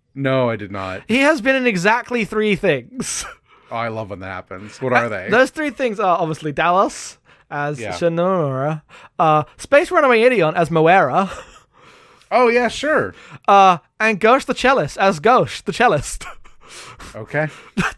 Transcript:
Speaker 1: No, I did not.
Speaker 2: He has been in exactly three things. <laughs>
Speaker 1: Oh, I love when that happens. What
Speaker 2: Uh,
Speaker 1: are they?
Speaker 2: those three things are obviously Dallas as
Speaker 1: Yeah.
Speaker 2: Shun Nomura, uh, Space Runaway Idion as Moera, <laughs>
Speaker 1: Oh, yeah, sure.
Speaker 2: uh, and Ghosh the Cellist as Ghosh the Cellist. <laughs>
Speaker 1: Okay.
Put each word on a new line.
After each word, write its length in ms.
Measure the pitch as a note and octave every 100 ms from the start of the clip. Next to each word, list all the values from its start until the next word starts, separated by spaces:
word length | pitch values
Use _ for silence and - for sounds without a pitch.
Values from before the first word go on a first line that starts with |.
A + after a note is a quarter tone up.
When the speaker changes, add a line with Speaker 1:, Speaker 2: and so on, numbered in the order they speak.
| _ C3+
Speaker 1:
No, 340 | C3+ C3 B2
I 60 | A2
did 160 | G2
not. 320 | G2+ F#2+ F#2 -
Speaker 2:
He 100 | B3
has 220 | C#4+ D#4
been 140 | B3 C4
in 120 | B3
exactly 580 | F3+ G3 A#3+ A3+ B3 G#3
three 300 | G#3+ G#3+ F#3+
things. 720 | F#3+ C#3 A#2 B3+ - - -
<laughs> 60 | - _ _ _
Speaker 1:
Oh, 60 | A#2
I 140 | A#2
love 220 | A2 G#2
when 80 | F#2+
that 60 | F#2+
happens. 540 | F#2 - F#2 G#2 -
What 120 | C3
Speaker 2:
Uh, 20 | B2+
Speaker 1:
are 140 | -
they? 180 | G2+ F#2
Speaker 2:
those 200 | A3 C#4
three 220 | - D4
things 280 | - B3 G#3
are 180 | F#3+ F3
obviously 340 | D#3+ D3+ D#3
Dallas 640 | C#3+ E3 F#3 A#3+ - - - _ _ _
as 300 | D3 D3 C#3+
Speaker 1:
Yeah. 100 | G#2+ F2+
Speaker 2:
Shun 180 | E3+ E3
Nomura, 640 | F3+ F#3 C#3+ C3 C#3+ D#3 - - - -
uh, 240 | D#3+ D3+ - -
Space 340 | - C#4+ -
Runaway 300 | F4+ C#4 A#3
Idion 320 | B3 A#3 D#3 E3+
as 140 | D3+
Moera, 600 | D#3+ D#3+ F#3+ C#3+ D#3 G3 - - - _ _
<laughs> 480 | - - _ _ _
Speaker 1:
Oh, 160 | A3 B3
yeah, 220 | A#3+ A#3
sure. 440 | - C#4+ C4+ G2+ - - - -
Speaker 2:
uh, 340 | G3+ F#3+ F3 - -
and 220 | A3 G3+
Ghosh 240 | A3 C4 -
the 80 |
Cellist 440 | - B3+ C4 C#3+ -
as 220 | G3 D#3
Ghosh 460 | G#3+ B3+ C#3 - -
the 80 |
Cellist. 500 | - A#3+ C#3 - - -
<laughs> 60 | - - - - - - - -
Speaker 1:
Okay. 360 | A2 A2 D3 D3+ - - - -